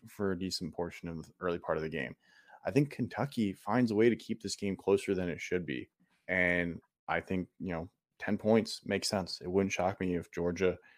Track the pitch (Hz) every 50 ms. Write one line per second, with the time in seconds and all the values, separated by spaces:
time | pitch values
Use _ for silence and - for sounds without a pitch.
0 | - 110 - - 101 98 92 87 95 90 - - 90 78 78 - 87 85 - -
1 | - 85 82 80 76 - - - 92 87 85 82 - - 80 78 80 80 80 78
2 | 64 60 - - _ _ _ - _ - - - - 92 98 135 147 143 - -
3 | 120 92 - - 120 143 - 120 110 98 92 - - 101 107 127 123 110 104 104
4 | 113 120 110 110 - - 110 - - 98 - - 101 98 92 - - 95 101 98
5 | - - 98 90 92 87 76 - - - 92 90 85 69 65 60 - - _ _
6 | _ _ _ _ _ - 92 92 90 87 87 87 87 87 82 - - _ _ _
7 | _ - 82 85 - - 95 92 87 - _ - 85 92 85 80 85 98 _ _
8 | _ _ _ - - - 107 - - 104 113 113 110 - - - - 101 101 98
9 | - - 107 98 90 - - - - 90 90 98 98 95 - - 90 92 98 -
10 | 95 90 90 85 - - - 87 85 87 87 85 95 90 87 - - - -